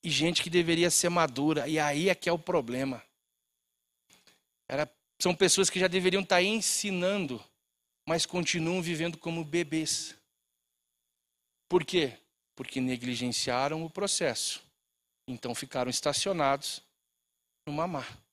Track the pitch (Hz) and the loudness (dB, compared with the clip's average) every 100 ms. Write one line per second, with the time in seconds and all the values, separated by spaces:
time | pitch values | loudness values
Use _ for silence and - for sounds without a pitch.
0 | 170 139 160 165 175 175 165 170 170 - | 0 2 2 2 2 2 4 4 4 4
1 | 175 175 156 123 147 151 139 156 147 143 | 2 2 2 2 2 2 0 0 0 2
2 | 190 175 - 170 160 165 117 127 135 120 | 2 2 0 -2 0 -2 0 -4 -4 -6
3 | - _ _ _ _ _ _ _ _ _ | -14 _ _ _ _ _ _ _ _ _
4 | _ - _ _ _ _ - 135 151 _ | _ -20 _ _ _ _ -8 -4 -6 _
5 | _ _ 180 175 185 - 190 180 185 185 | _ _ 0 4 4 4 2 2 0 2
6 | 185 196 180 180 190 220 - - 208 185 | 2 0 4 4 4 0 0 -2 -2 -2
7 | 180 202 151 120 - _ _ _ _ _ | 0 0 -4 -8 -12 _ _ _ _ _
8 | - 165 - 180 160 156 160 185 165 160 | -4 -2 0 -2 0 0 0 -2 -2 -2
9 | 170 156 170 165 156 170 160 160 156 - | -4 -6 -6 -6 -2 -2 -2 -2 -2 -4
10 | - - _ _ _ _ _ _ _ _ | -6 -14 _ _ _ _ _ _ _ _
11 | _ _ _ _ _ _ _ 175 147 180 | _ _ _ _ _ _ _ 0 2 0
12 | 139 - _ _ _ - 131 135 127 123 | 0 -4 _ _ _ -16 -8 -4 -2 -2
13 | 120 120 123 117 - 123 143 156 160 185 | -4 -4 -2 -2 -2 0 0 -2 -6 -4
14 | 196 - 156 113 - - - _ _ _ | -2 0 -2 -2 -6 -8 -14 _ _ _
15 | _ _ - 123 123 117 131 131 123 123 | _ _ -12 -8 -6 -6 -4 -2 -2 0
16 | 147 143 196 175 139 139 - - _ _ | 0 0 0 2 2 2 -2 -10 _ _
17 | _ _ _ _ _ _ - 147 175 151 | _ _ _ _ _ _ -8 -4 -4 -4
18 | 123 - _ | -8 -16 _